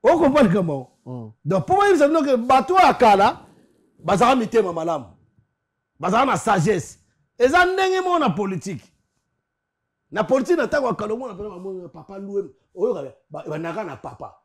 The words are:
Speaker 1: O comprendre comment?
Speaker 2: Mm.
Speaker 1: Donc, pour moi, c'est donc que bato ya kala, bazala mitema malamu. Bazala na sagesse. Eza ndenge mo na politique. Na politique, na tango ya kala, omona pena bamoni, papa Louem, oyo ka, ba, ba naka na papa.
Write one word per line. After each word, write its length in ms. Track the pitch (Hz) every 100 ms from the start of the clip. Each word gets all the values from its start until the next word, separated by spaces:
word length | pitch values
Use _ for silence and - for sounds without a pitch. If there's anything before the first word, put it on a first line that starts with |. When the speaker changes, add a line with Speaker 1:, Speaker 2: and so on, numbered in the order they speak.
Speaker 1:
O 160 | 247 330
comprendre 340 | 311 294 226
comment? 380 | 190 175 139 127 _
Speaker 2:
Mm. 280 | - 127 110 _
Speaker 1:
Donc, 220 | 143 185 -
pour 100 | 370
moi, 80 | 403 349
c'est 120 | 285
donc 160 | 320
que 120 | 285 254
bato 380 | 240 269 -
ya 200 | 370 330
kala, 520 | 214 233 202 208 - - _ _ _ _ _
bazala 380 | 160 190 240 269
mitema 360 | 220 226 196
malamu. 340 | 165 165 156 110 _ _ _ _ _ _ _ _ _
Bazala 280 | 165 214 269
na 100 | 196
sagesse. 640 | - 202 160 190 - - _ _ _ _
Eza 280 | 247 339 359
ndenge 340 | 381 381 370
mo 180 | 370 349
na 120 | 269
politique. 540 | 160 196 190 196 147 _ _ _ _ _ _ _ _ _ _ _ _ _
Na 140 | 170
politique, 320 | 214 262 262 339
na 100 | 240
tango 220 | 294 254
ya 60 |
kala, 200 | 196 208
omona 200 | 226 254
pena 160 | 190 208
bamoni, 380 | 180 190 185 180
papa 300 | 170 151 196
Louem, 300 | 196 202 180 _ _
oyo 200 | - 220
ka, 80 | 190 135 - _
ba, 140 | 147 160
ba 120 | 151
naka 260 | 165 180
na 120 | 196 135
papa. 380 | 135 120 120 _